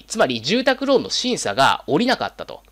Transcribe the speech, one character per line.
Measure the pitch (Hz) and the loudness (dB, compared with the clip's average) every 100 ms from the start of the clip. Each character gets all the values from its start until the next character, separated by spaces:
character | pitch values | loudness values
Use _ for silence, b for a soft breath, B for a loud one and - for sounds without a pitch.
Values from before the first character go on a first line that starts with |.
| - | -6
つ | 110 | -2
ま | 131 | 0
り | 120 | 0
住 | 117 240 | -2 0
宅 | 262 262 269 | 0 0 2
ロ | 254 | 0
ー | |
ン | |
の | 101 | 0
審 | - 247 175 | -4 -2 -2
査 | 104 101 | -2 2
が | 127 - - | 2 2 0
下 | 147 | 0
り | 247 | 2
な | - | 0
か | 101 | -4
っ | - | -8
た | - | -14
と。 | - _ | -14 _